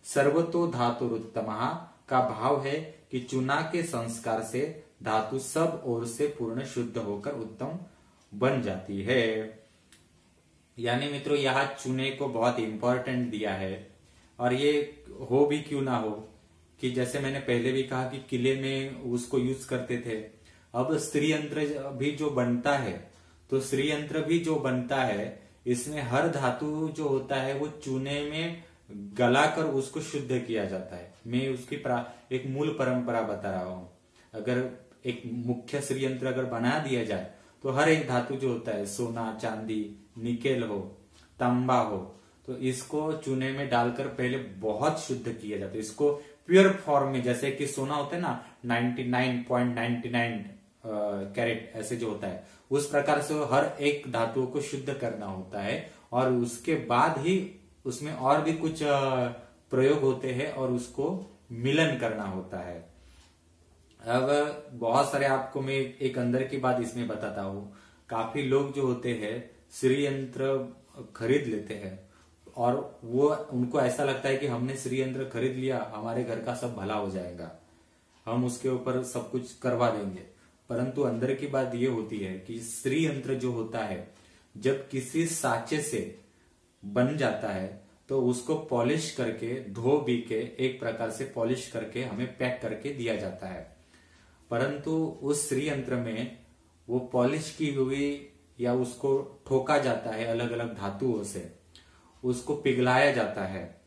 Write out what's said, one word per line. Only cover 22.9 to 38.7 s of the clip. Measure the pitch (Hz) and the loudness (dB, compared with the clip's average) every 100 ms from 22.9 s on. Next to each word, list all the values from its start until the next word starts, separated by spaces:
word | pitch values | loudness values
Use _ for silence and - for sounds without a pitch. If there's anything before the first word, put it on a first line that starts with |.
| 90 - - - - - | -6 -10 -20 -20 -20 -2
तो | 135 | 0
स्त्री | 131 135 147 | 2 0 2
यंत्र | 147 147 160 | 0 0 -2
भी | 147 170 | 2 2
जो | 165 151 | 4 2
बनता | 131 127 120 135 | 2 0 0 0
है, | 123 101 104 - - - 123 | 2 0 -2 -8 -18 -10 0
इसमें | 123 143 151 | 0 0 -4
हर | 123 127 165 | 0 2 2
धातु | 147 131 123 151 151 156 | 2 0 0 -2 -2 -2
जो | - 147 | -2 0
होता | 135 - 135 | 0 0 -2
है | 131 139 | 0 -2
वो | 151 | -4
चूने | - 135 131 139 143 | -6 -4 -2 -2 -2
में | 147 156 165 170 - - - | -2 -2 -4 -6 -14 -20 -16
गलाकर | 104 101 107 120 131 151 156 | -12 -10 2 6 6 6 4
उसको | 156 135 127 156 | 0 0 -2 -6
शुद्ध | 156 143 127 123 | -4 -6 -2 -2
किया | - 113 | 0 -2
जाता | 98 95 - 87 | -2 -4 -8 -12
है। | 87 - 117 | -16 -16 -4
मैं | 123 135 | 0 0
उसकी | 127 - 143 | -2 -6 -6
प्रा-, | - 123 123 - - | -2 -2 -2 -14 -6
एक | 131 131 | -4 -2
मूल | 135 151 | 0 0
परंपरा | - 127 123 120 117 | 2 2 2 2 0
बता | 107 101 101 | 0 -2 -2
रहा | 92 | -4
हूँ। | 92 90 90 - _ _ - | -4 -8 -12 -20 _ _ -16
अगर | 110 107 123 127 - - - 127 | -6 0 0 0 -6 -20 -8 -6
एक | 120 120 | -6 -6
मुख्य | 120 120 117 - 143 | -4 -2 -2 -2 -4
श्री | 139 131 | -2 -2
यंत्र | 131 127 131 | -2 -2 -2
अगर | 127 | -2
बना | 127 117 123 151 | -2 0 2 2
दिया | 147 123 | 2 0
जाए | 107 95 95 - - _ | 0 -4 -6 -14 -20 _
तो | 135 | -2
हर | 131 160 | 4 6
एक | 156 127 | 6 4
धातु | 123 120 | 0 0
जो | 135 131 | -2 0
होता | 117 117 | -2 -2